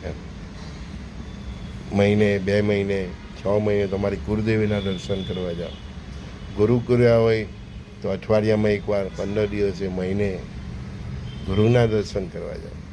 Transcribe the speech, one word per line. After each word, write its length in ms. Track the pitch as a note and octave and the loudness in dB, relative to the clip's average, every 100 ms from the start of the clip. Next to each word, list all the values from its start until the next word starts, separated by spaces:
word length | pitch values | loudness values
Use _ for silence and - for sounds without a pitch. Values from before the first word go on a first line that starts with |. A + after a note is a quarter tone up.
એમ. 100 | F2 D#2 - - - - - - - - - - - - - - - - - G2+ | -8 -10 -10 -12 -14 -12 -12 -12 -12 -12 -12 -12 -12 -12 -10 -10 -10 -10 -4 4
મહિને, 400 | G2+ G#2 G#2 G2+ | 6 6 4 4
બે 240 | F#2 G2+ | 2 2
મહિને, 480 | G#2 G2+ G2 G2 F#2 F2+ - - | 4 2 2 0 -2 -8 -14 -8
છ 40 | G2 | 0
મહિને 400 | G#2 G#2+ G#2 G2+ | 2 2 2 2
તમારી 280 | G2 G2+ G2 | 0 0 -2
કુળદેવીના 640 | D#2+ G#2+ G#2+ A2 G#2 G#2 | -2 -2 2 2 2 0
દર્શન 440 | G2 F2+ - G2 | 0 -4 -4 -4
કરવા 280 | F#2 F2+ F2+ | -4 -4 -4
જાઓ. 180 | E2+ E2 D2 - - - - - - - - | -4 -6 -10 -12 -14 -12 -12 -12 -12 -12 2
ગુરુ 220 | G#2+ B2 | 4 4
કર્યા 380 | A2+ A#2+ A#2+ A#2 | 4 6 8 8
હોય 280 | A2+ A2 G#2+ - - - - - | 6 4 0 -10 -14 -14 -14 -8
તો 80 | G2 | -4
અઠવાડિયામાં 600 | F#2+ - G#2+ G#2+ G#2+ G#2+ | -4 2 4 6 4 4
એકવાર, 340 | G#2 F#2 G2+ F#2+ F2+ | 2 2 -2 -2 -4
પંદર 320 | G2 G#2 G#2 | -2 0 0
દિવસે, 400 | G#2 G2+ F2+ G2 | 0 0 0 -4
મહિને 520 | F#2 F#2 G2 G#2 F2+ - - - - - - - - - - - | -2 -2 0 0 -2 -8 -10 -10 -10 -10 -10 -8 -8 -8 -8 -2
ગુરુના 400 | G2+ G#2+ B2 A#2 | 4 6 6 6
દર્શન 420 | G#2+ F#2+ G#2+ F#2 | 2 0 -4 -4
કરવા 260 | F2 E2+ | -8 -8
જાઓ. 260 | D#2+ D#2+ D#2+ - | -8 -10 -12 -14